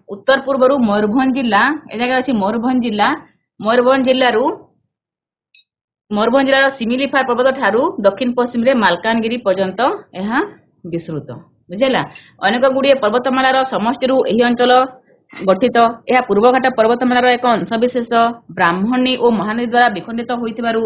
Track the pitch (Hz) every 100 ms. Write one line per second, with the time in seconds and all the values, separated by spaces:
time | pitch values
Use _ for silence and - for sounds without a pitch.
0 | - 196 - 262 262 262 262 285 233 202
1 | 208 226 262 254 240 202 247 311 - 214
2 | 247 254 254 233 196 233 233 254 233 208
3 | 214 320 - _ _ - 208 240 247 269
4 | 254 262 254 214 277 - - _ _ _
5 | _ _ _ _ _ _ _ _ _ _
6 | - 208 226 262 269 269 269 269 220 254
7 | 277 277 254 240 254 269 220 214 302 392
8 | 196 196 247 240 247 247 233 262 196 175
9 | 220 226 220 247 226 185 190 185 254 403
10 | - 175 202 247 403 - _ _ 180 165
11 | 170 156 131 120 - _ - 185 262 220
12 | 143 - - - 185 240 269 262 269 269
13 | 208 240 254 262 262 262 262 190 214 277
14 | 262 262 - 220 240 240 247 254 262 -
15 | _ _ _ - 190 190 240 233 233 233
16 | - 254 247 202 233 254 262 254 220 240
17 | 247 247 247 240 247 220 180 226 247 247
18 | 233 233 233 233 - 170 175 180 202 254
19 | 254 254 240 220 202 226 240 240 240 196
20 | 190 226 240 240 233 220 233 226